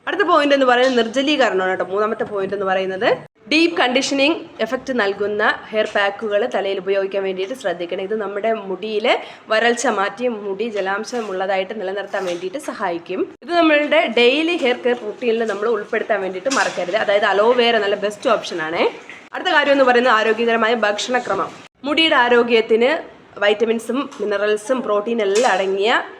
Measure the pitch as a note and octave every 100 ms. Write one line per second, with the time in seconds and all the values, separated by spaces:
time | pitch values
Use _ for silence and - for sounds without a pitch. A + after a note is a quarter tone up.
0 | - E4+ G4+ E4 C#4+ C#4 C4 B3 C4 B3
1 | A3+ A#3+ C#4 D4 A3+ F#3+ F#3 F#3 F3+ G3
2 | G#3+ A3+ A3 G3+ F#3+ G3+ F#3+ F#3+ F#3+ F#3
3 | C4 B4+ - _ - D4+ E4+ E4+ B3+ B3+
4 | C4+ C#4 C#4 E4 - - A3 B3+ C4 A#3+
5 | G3+ G3 G3+ G#3 A3+ - - A3 G#3+ G#3+
6 | G3+ G3 A3+ G3+ B3 A3 G3 G3 F#3 G3
7 | G3 G3 F#3+ F#3 F#3+ - G3 F3 F3 F#3+
8 | F#3+ A3 G3 G3+ A3 A3 G3 F#3 A3 G#3+
9 | B3 F#4+ - - - A3 A#3 A#3+ C4 G#3
10 | G3 G3+ B3 G#3+ G3+ G3 A#3 G3+ F#3+ G3+
11 | G#3+ A#3+ G#3+ F#3 F#3+ F#3+ F#3+ A3+ F#3 G3+
12 | G3 G3+ F#3 F3 F#3 C4+ D4+ A#3 G3 F3
13 | - F#3+ F#4+ - B3 E4+ D#4+ D4 D4 D4+
14 | E4+ A#3+ A#3+ C#4 D#4+ F4 C4 B3 A#3+ A#3+
15 | G#3+ G3 B3 A3+ A3 G3 G#3+ G#3+ G#3 A3
16 | G#3+ G3+ F#3 F#3 C4+ C4+ F3+ F3+ F3 G#3
17 | G#3 G3+ G#3+ G3 A3 B3 A#3 A3+ G3+ G3+
18 | G3+ G#3 C4 G3+ - F3+ D#3 F3 F#4 -
19 | - - - C4 F#4 D#4 C#4+ C#4 B3+ A#3+
20 | B3+ A3 A3 A3 A#3 A3+ A3 A3+ G#3 G#3
21 | - B3 B3 F#3+ D3+ - - _ C4 D4+
22 | D#4+ D4 A#3+ A#3+ A#3 A3+ G#3+ A3+ B3 E4
23 | - - - - G3+ G#3 A3+ A3+ - B3+
24 | C4+ - G#3 G3+ G#3 G#3+ - C4 G#3+ G#3
25 | G#3+ A#3 G3 G3+ B3+ F#3+ F#3+ G3 G#3 D4+
26 | -